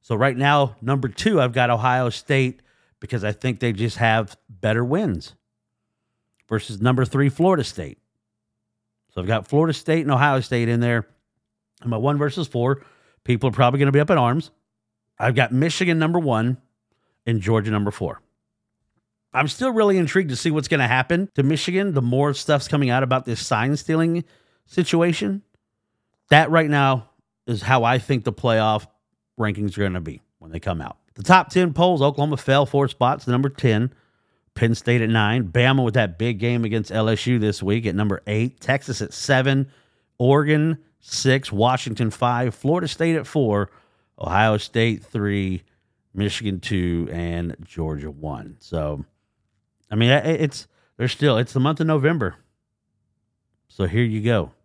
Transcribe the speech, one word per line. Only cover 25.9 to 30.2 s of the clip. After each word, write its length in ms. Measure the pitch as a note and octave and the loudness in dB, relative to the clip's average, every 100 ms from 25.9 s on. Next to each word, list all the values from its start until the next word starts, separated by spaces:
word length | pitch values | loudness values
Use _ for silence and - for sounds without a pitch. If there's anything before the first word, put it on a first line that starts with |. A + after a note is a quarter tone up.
| _ _ _ _ | _ _ _ _
that 200 | D3 D3 | 6 6
right 200 | E3 D#3 | 4 4
now 400 | D3 C3+ C3 G#2 _ _ _ - | 4 4 2 -4 _ _ _ -6
is 160 | A2 | -6
how 200 | G2+ C3 | 2 4
I 160 | A#2 B2+ | 4 2
think 240 | - C3 | 0 -2
the 100 | A#2+ | -2
playoff 540 | G2+ B2 A2 A2 G#2+ - _ _ _ _ - | -2 0 2 2 0 -4 _ _ _ _ -4
rankings 400 | G#2+ G2+ G#2 G2 | -4 -2 -4 -2
are 40 | |
gonna 200 | G2 F#2 | -2 -2
be 200 | D#2+ - | -8 -12